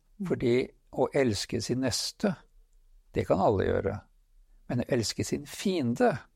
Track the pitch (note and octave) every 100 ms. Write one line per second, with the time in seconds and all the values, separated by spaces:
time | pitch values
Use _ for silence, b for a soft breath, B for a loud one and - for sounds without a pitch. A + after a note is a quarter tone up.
0 | _ - F3+ F3 C3 B2 - - _ -
1 | C3 D3 B2+ G2+ - A2+ - B2 C3 -
2 | - - G3+ E3+ _ - _ _ _ -
3 | _ - - E3+ E3+ G2 F2+ F#2 - -
4 | - _ _ _ _ - - B2 - B2
5 | - - - - D3 - G3+ F3+ A#2+ A#2+
6 | B3 C#3+ -